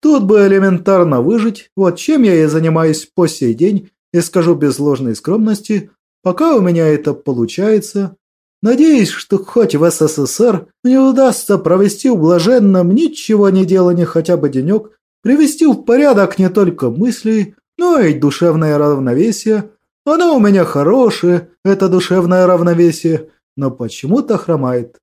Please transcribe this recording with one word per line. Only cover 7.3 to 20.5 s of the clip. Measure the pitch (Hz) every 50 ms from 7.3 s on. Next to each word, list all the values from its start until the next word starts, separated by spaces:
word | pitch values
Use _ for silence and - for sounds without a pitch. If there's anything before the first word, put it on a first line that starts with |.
| 135 120 117 113 - - 190 214 220 208 202 - - 202 196 185 - _ _ _ _ _ _ _ _ _ -
Надеюсь, | 214 247 254 302 320 302 254 202 160
что | - - - _ 196
хоть | 196 196 - - 240 226 - -
в | 147 160
С | 170 156 -
С | 156 151 - - 139
С | 127 - -
Р | 220 240 208 175 - _ _ _ _
мне | 247 254 262
удастся | 269 269 262 254 269 254 - - - - 202 185
провести | 185 160 175 185 202 202 202 - - 269
в | 247
блаженном | 185 151 160 180 175 160 208 254 247 208 202 190 185 180 175 190
ничего | 254 339 294 - - - - 220 208 202 196
не | 190 190 190
делании | 165 185 190 180 180 180 175 170
хотя | 160 - 170 160 - 180 165
бы | 147 143
денёк, | 123 131 127 160 202 220 214 - _ _ _ _ _ _ _
привести | 214 269 294 311 269 - - 330
в | 302 233 - -
порядок | - 233 262 294 285 254 202 196 180 - -
не | 190 185
только | 185 214 202 180 170 - 139 123
мысли, | 113 143 214 254 233 - - 220 220 220 202 208 - _ _ _ _
но | - 339 359 339 294
и | 226 165 147
душевное | 127 139 143 139 - 170 170 160 160 160 156 151 147
равновесие. | 147 147 147 135 135 127 120 135 185 233 220 - - 220 220 208 196 208 _ _ _ _ _ _ _
Оно | 285 302 330 349 339 311
у | 262
меня | 208 208